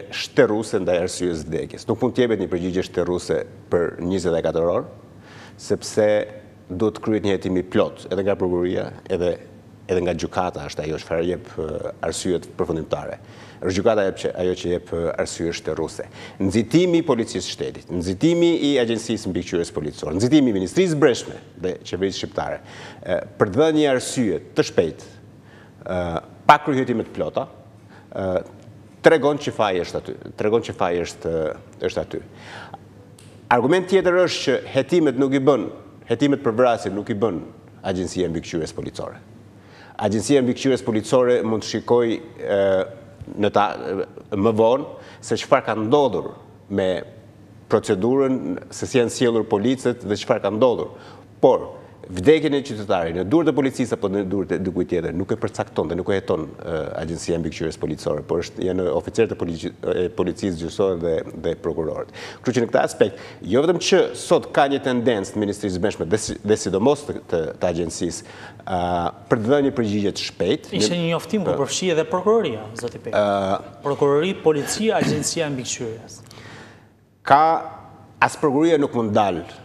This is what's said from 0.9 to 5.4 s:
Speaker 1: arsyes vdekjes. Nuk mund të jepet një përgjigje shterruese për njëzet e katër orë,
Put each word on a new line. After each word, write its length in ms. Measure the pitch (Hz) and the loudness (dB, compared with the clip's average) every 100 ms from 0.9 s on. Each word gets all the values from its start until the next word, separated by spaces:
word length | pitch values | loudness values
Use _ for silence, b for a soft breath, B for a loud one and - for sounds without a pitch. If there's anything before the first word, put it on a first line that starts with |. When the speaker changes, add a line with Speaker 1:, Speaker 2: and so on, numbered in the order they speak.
| 90 | 0
Speaker 1:
arsyes 400 | 92 - 90 82 76 | 0 -2 -2 -2 -4
vdekjes. 400 | 78 67 - - | -6 -6 -8 -4
Nuk 100 | 110 | 0
mund 140 | 123 - | 0 2
të 100 | 123 | 2
jepet 160 | 104 | 2
një 60 | 87 | 0
përgjigje 340 | 90 90 90 - | -2 -2 -2 -2
shterruese 540 | - 87 90 - 80 - - - | -2 0 -2 -2 -4 -4 -12 -2
për 280 | 87 85 - | 0 0 -2
njëzet 380 | 87 95 87 82 | -2 0 0 0
e 20 | 80 | 0
katër 240 | 80 85 | 0 0
orë, 160 | 101 - - - - B B | 0 -4 -14 -20 -20 B B